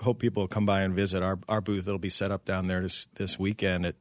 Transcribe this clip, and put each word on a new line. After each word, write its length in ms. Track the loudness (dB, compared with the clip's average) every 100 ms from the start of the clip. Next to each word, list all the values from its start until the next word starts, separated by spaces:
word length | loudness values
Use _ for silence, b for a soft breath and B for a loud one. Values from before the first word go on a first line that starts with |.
hope 160 | 0 2
people 280 | 0 0 -2
come 200 | 2 4
by 160 | 4
and 120 | 4
visit 280 | 2 0 2
our, 160 | 0 -2 -2
our 140 | -2
booth. 260 | 0 -2 -2
It'll 100 | -4
be 120 | -2
set 200 | 0 0
up 140 | -2
down 240 | -2 -2 0
there 140 | -2
this, 260 | -2 -4 -8
this 240 | -6 -4 0
weekend 480 | -2 0 0 2 -2
at, 80 | -6